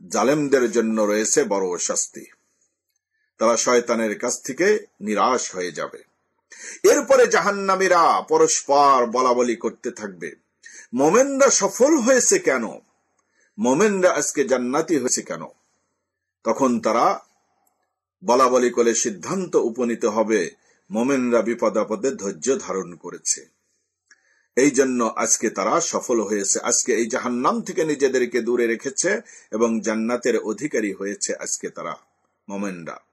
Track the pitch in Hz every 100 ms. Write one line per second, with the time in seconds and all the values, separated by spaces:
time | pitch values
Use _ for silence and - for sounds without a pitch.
0 | - 110 113 151 143 135 120 107 110 110
1 | 104 104 110 - 127 98 95 87 - 87
2 | - - - _ _ _ _ _ _ _
3 | _ _ _ - 113 113 - 123 117 113
4 | 110 104 123 - - 127 185 214 - -
5 | 104 101 104 127 - 92 90 80 76 -
6 | _ _ _ _ _ - - - - 294
7 | 233 269 226 220 202 202 196 185 190 170
8 | 156 101 - 156 160 - - 139 143 131
9 | 120 120 127 123 123 113 113 101 120 -
10 | 104 90 82 - _ _ - - - 120
11 | 147 208 277 269 269 - 202 - 269 320
12 | 226 269 - 196 - 131 107 64 _ _
13 | _ _ _ _ _ - 117 139 214 196
14 | 180 147 143 - 120 127 123 143 160 156
15 | 123 - - 80 78 - _ _ _ _
16 | _ _ _ _ 110 113 131 120 110 113
17 | 160 196 - _ _ _ _ _ _ _
18 | _ _ 92 123 131 127 123 120 117 110
19 | 127 95 104 185 175 165 117 113 120 113
20 | 117 107 107 110 78 - _ _ - 101
21 | 123 139 123 117 107 117 110 104 101 107
22 | 131 - 98 85 110 135 - 95 87 85
23 | 85 85 - - - _ _ _ _ _
24 | _ _ _ _ _ - 143 131 135 123
25 | 113 107 110 - 113 101 98 156 165 101
26 | - 117 101 104 98 107 117 120 - 110
27 | 117 123 123 120 147 226 202 180 160 143
28 | 135 127 120 123 113 120 120 113 143 -
29 | 170 - - - _ 110 117 113 101 110
30 | 113 123 127 113 104 107 151 123 104 95
31 | 98 101 - 95 - - 90 85 82 76
32 | _ _ _ _ - 98 101 90 80 -
33 | _